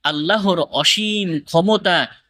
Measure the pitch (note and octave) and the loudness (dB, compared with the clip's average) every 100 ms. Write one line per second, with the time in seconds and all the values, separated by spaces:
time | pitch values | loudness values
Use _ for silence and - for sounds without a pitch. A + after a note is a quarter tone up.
0 | D3 D3+ D#3 G#3+ G3 E3+ C#3+ B2 D3+ - | -4 -4 -2 0 0 0 -2 0 0 0
1 | G#3+ G#3 F#3+ D#3 - E3 F#3+ G#3+ G3+ E3 | -2 -2 -2 -4 0 0 2 2 2 0
2 | A#2+ - | -2 -10